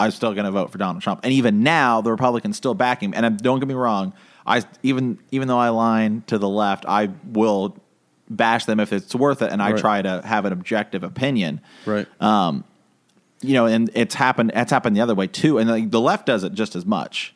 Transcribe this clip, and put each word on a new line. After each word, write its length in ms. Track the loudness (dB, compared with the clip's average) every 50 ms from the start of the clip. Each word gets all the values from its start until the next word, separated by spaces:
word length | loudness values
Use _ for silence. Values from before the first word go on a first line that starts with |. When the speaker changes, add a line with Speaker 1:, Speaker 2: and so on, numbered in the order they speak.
Speaker 1:
I'm 100 | 0 0
still 240 | 0 -2 -2 -2 -2
gonna 160 | -2 -2 -2
vote 220 | -2 -2 -2 -4
for 60 | -4 -4
Donald 260 | -4 -4 -4 -4 -4
Trump." 160 | -4 -6 -4
And 100 | -2 0
even 300 | 2 4 4 4 4 4
now, 380 | 4 4 4 4 4 4 2 2
the 100 | 2 0
Republicans 460 | 0 2 2 0 0 0 -4 -6 -8
still 180 | -4 -4 -4 0
back 260 | 0 0 0 0 -2
him. 120 | -4 -4 -2
And, 100 | 0 0
um, 120 | 0 0
don't 240 | 0 0 0 0 0
get 80 | -2 -4
me 60 | -2
wrong, 380 | -2 0 0 0 0 -2 -4 -8 -12 -20 -20 -20 -10 _
I, 200 | 0 0 0 0 -4 -10 _
even, 360 | -2 -2 0 0 -2 -2 -4 -6 _ _
even 160 | -4 -4 0
though 120 | 0 2 2
I 100 | 2 2
line 560 | 2 2 2 2 2 2 2 0 -2 -4 -4
to 100 | -4 -2
the 120 | -2 0 -2
left, 360 | 0 0 0 0 -2 -2 -2 0
I 220 | 0 0 0 -2 -4 -10 -14 -4
will 440 | -2 0 2 2 2 0 -2 -4 -8 -12 _ _ _ _ _ _ _ _ _ -10
bash 320 | -2 0 2 2 2 0 0
them 140 | 0 0 0
if 140 | 0 0
it's 200 | -2 -6 -4 -6
worth 300 | -2 0 2 0 2 0
it, 80 | -2 -2
and 100 | 0 0
I 120 | 0 0
Speaker 2:
Right. 80 | 0 2
Speaker 1:
try 220 | 2 2 0 0
to 200 | 0 -2 -4 -4 -4
have 200 | -2 -2 -2 0
an 80 | -2
objective 500 | -4 -4 -4 -4 -2 -4 -2 -4 -6 -8
opinion. 580 | -8 -8 -6 -4 -2 0 0 0 -2 -2 -4 -8 -12 -18 -20 -12 -6
Speaker 2:
Right. 220 | -4 -4 -4 -4 -6 -8 _
Speaker 1:
Um, 400 | 0 2 2 2 2 0 0 -4 -8 -12 _ _ _ _ _ _ _ _ _ _ _ _ _ _
you 120 | -2 0 2
know, 120 | 4 4
and 240 | 4 4 2 0 0
it's 220 | 0 -2 -2 -2 0
happened, 380 | 0 0 2 2 2 0 0 0
it's 160 | 0 0 2
happened 240 | 0 0 2 2 2
the 40 | 2
other 160 | 2 2 2
way 100 | 0 -2
too. 320 | -4 -2 0 2 2 4 4
And, 100 | 2 2
like, 220 | 2 0 0 0
the 100 | 2 2
left 260 | 2 2 0 0 0
does 180 | 0 0 0 -2
it 100 | -4 -4
just 220 | -4 -6 -4 -6
as 100 | -6 -4
much. 480 | -2 -2 -2 -4 -6 -10 -10 -12 -12 -14